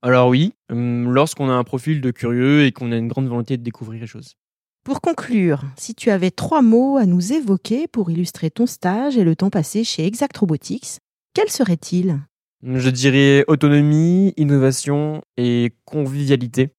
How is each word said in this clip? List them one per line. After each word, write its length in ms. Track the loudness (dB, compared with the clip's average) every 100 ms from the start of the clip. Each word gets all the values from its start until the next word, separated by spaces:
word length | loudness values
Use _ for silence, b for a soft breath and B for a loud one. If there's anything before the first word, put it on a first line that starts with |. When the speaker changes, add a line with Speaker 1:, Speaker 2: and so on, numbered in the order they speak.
Speaker 1:
Alors 280 | 2 4 4
oui, 240 | 4 0 -4 _
hum, 400 | -6 -2 -2 0
lorsqu'on 380 | 2 0 -2 -2
a 40 |
un 100 | -2 -2
profil 340 | -6 -4 -2
de 120 | -2
curieux 540 | -4 -4 0 2 4 4
et 60 |
qu'on 220 | 0 -4
a 20 | -4
une 140 | -4
grande 180 | -4 -4
volonté 300 | -4 -6 -6
de 60 |
découvrir 360 | -8 -12 -14 -14
les 80 | -14
choses. 280 | -16 -20 _ _ _ _ _
Speaker 2:
Pour 160 | -8 -4
conclure, 640 | -4 -4 -2 0 2 0 -4 -14
si 180 | -16 -4
tu 140 | -2
avais 200 | 0 0
trois 320 | -4 -2 2
mots 360 | 4 4 4 2
à 80 | 2
nous 260 | 2 0
évoquer 560 | -2 0 -2 -2 -4 -4
pour 240 | -4 -4
illustrer 400 | -2 -4 -4 -8
ton 140 | -2 -4
stage 520 | -2 -4 -2 -2 2
et 60 |
le 100 | 2
temps 160 | 2 0
passé 360 | -2 -2 -4 -4
chez 200 | -2 -4
Exact 300 | -2 -6 -2
Robotics, 640 | -2 -2 -4 -10 -10 -18 _ _ _
quels 160 | -4 -2
seraient-ils ? 680 | 0 0 0 -2 -2 -2 -4 -8 _ _ _ -6
Speaker 1:
Je 240 | -2 0
dirais 560 | 2 2 4 6 4 4
autonomie, 880 | 2 4 4 4 4 2 2 2 0
innovation 840 | 2 4 2 0 -2 -2 -2 -6 -12 -4
et 340 | 0 0 -2 _ _
convivialité. 880 | -6 -4 -4 0 0 0 0 -2